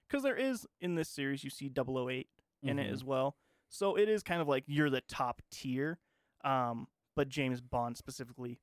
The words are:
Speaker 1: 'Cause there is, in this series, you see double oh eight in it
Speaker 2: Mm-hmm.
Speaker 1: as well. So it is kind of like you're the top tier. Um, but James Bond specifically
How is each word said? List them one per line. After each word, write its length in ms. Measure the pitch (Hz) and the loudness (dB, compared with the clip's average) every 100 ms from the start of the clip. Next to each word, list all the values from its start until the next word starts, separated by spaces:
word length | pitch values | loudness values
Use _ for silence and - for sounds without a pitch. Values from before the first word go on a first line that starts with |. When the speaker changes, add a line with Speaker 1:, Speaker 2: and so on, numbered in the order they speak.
| - | -4
Speaker 1:
'Cause 120 | 285 | 0
there 140 | 269 - | 2 2
is, 300 | 269 247 - _ | 0 -2 -8 _
in 140 | 180 165 | -2 -2
this 120 | 156 | -2
series, 360 | - 139 139 | -2 -2 -2
you 40 | 139 | -6
see 180 | - 139 | -8 -4
double 260 | 131 127 131 | -2 -2 -2
oh 120 | 123 | -2
eight 180 | 127 - _ _ _ | -4 -6 _ _ _
in 160 | 139 143 | -2 -2
it 60 | |
Speaker 2:
Mm-hmm. 80 | 135 | -2
Speaker 1:
as 120 | 131 | -4
well. 320 | 131 131 139 - _ _ _ | 0 2 0 -2 _ _ _
So 260 | - 196 190 | 0 2 4
it 120 | 214 | 4
is 120 | 214 | 4
kind 200 | - 170 | 2 0
of 60 | 143 | 2
like 160 | 135 143 | 2 2
you're 240 | 143 147 | 2 4
the 100 | 127 - | 2 -2
top 320 | - 127 - - | -2 -2 -2 -12
tier. 480 | - 135 127 147 170 _ _ _ _ | -8 -2 0 0 -4 _ _ _ _
Um, 440 | 139 131 120 117 - _ _ | 2 2 2 -2 -8 _ _
but 140 | - 139 | -2 0
James 300 | 139 131 123 | 0 0 0
Bond 340 | 123 123 120 117 | -2 0 0 -4
specifically 640 | - 131 123 127 123 120 | -10 -10 -12 -10 -10 -10